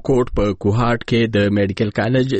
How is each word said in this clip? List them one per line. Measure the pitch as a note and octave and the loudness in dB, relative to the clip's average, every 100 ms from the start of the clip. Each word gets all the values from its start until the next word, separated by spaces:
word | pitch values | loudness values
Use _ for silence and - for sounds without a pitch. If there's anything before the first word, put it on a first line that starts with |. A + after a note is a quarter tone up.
| - | 0
کورټ | B2+ A#2+ - | 0 0 0
په | G#2 G2 | -2 0
کوهاټ | G2+ A2 A#2+ A#2 - | 0 0 0 -2 0
کې | A#2 A2+ G#2 | 0 2 2
د | G2+ G2+ | 2 2
میډیکل | G2+ F#2+ G#2+ - | 0 0 -2 -2
کالج | G#2+ C3 C3 A#2 | 0 0 0 -2